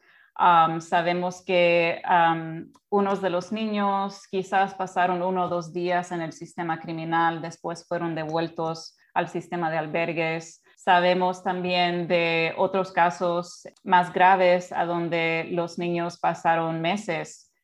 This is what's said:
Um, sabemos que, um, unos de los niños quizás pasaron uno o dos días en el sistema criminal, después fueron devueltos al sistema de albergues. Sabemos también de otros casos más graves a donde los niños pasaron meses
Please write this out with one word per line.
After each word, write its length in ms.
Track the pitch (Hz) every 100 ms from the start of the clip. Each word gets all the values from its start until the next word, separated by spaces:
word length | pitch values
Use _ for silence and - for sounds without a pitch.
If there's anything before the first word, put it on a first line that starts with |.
| _ _ _ -
Um, 420 | 185 170 160 165
sabemos 600 | - 180 170 175 180 180 -
que, 560 | 180 175 170 165 - -
um, 600 | 180 165 165 165 160 - _ _
unos 320 | 202 196 196
de 80 | 185
los 220 | 175 175
niños 720 | 214 220 208 202 196 196 - -
quizás 420 | 190 185 196 196
pasaron 480 | - 185 185 180 180
uno 220 | 170 185
o 60 | 175
dos 220 | 175 165
días 400 | 170 175 175 175
en 100 | 175
el 100 | 165
sistema 480 | - 165 - 170 165
criminal, 600 | - 165 160 165 165 165
después 440 | 165 165 165 170 -
fueron 280 | 170 170 165
devueltos 800 | 156 160 165 165 160 160 - _ _
al 140 | 175 175
sistema 420 | 175 170 175 165
de 80 | 160
albergues. 840 | 156 170 165 160 160 165 165 - _ _
Sabemos 680 | - 180 180 180 180 185
también 640 | 196 180 180 180 175 175 165
de 480 | 175 165 165 165 -
otros 340 | 185 190 185
casos 760 | - 170 175 180 175 175 - - -
más 280 | - 180 170
graves 600 | 180 180 190 180 180 180
a 140 | - 175
donde 600 | 175 170 165 165 165 165
los 260 | 175 170 170
niños 400 | 175 170 170 -
pasaron 640 | 170 170 170 165 165 165
meses 720 | 165 208 208 160 151 - _ _